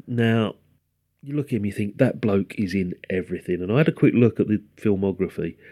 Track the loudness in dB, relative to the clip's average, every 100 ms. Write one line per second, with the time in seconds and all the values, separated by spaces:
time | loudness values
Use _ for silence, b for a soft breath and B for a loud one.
0 | -6 0 2 2 0 -6 _ _ _ _
1 | _ _ -8 -6 -4 -2 -2 -4 -4 0
2 | 0 0 0 0 0 -4 -2 -2 -2 -6
3 | -6 -4 -4 -6 -4 -4 0 2 2 2
4 | 4 6 4 2 0 -2 -4 -4 -2 0
5 | 0 0 -4 -4 -8 -10 b